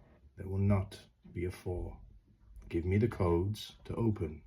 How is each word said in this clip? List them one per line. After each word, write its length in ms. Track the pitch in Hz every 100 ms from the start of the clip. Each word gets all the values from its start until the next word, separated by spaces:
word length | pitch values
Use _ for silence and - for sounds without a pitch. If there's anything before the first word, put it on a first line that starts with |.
| - - - -
There 120 | 90
will 100 | 95
not 400 | 98 101 98 - - _ -
be 100 | -
a 60 | 87
four. 460 | 90 - 90 85 - - - _ _ - - -
Give 160 | 87
me 140 | 82 95
the 100 | 113
codes 640 | - 90 85 95 107 - -
to 100 | -
open 480 | - 117 104 101 80